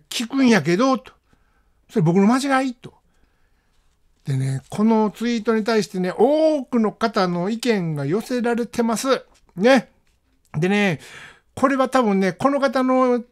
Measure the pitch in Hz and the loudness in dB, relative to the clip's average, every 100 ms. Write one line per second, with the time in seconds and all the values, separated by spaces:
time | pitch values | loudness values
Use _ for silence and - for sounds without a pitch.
0 | - - 233 269 254 214 147 180 269 254 | -10 -8 -4 2 4 4 2 2 2 0
1 | - - _ _ _ _ _ _ _ 226 | -4 -20 _ _ _ _ _ _ _ -2
2 | 156 185 196 262 277 262 269 240 - - | 2 4 4 2 0 -2 -2 -6 -16 -20
3 | _ _ _ _ _ _ _ _ _ _ | _ _ _ _ _ _ _ _ _ _
4 | _ _ - 135 135 135 - - 214 226 | _ _ -6 -4 -4 -6 -6 -2 2 2
5 | 214 - 233 233 214 220 214 220 190 185 | 0 -2 -4 -2 -2 -2 0 0 -2 -4
6 | 180 175 233 311 320 302 247 240 214 - | -4 2 2 4 2 0 -2 0 0 -2
7 | 226 214 185 175 175 233 247 208 170 147 | -2 0 0 -2 -4 -4 -2 -2 -2 -4
8 | 139 196 - 247 233 233 233 - 233 214 | -2 -4 -4 -4 -2 -2 -4 -4 -2 -2
9 | 269 240 - _ _ - 220 262 - _ | -2 -2 -4 _ _ 0 4 4 2 _
10 | _ _ _ _ _ 151 180 202 202 147 | _ _ _ _ _ -4 0 2 0 -2
11 | - - - - _ - 262 269 262 262 | -8 -20 -20 -20 _ -2 0 0 0 0
12 | 226 190 190 180 269 285 269 262 254 262 | 0 0 -2 -2 -2 0 -2 -2 0 0
13 | 254 247 240 | 0 -2 -6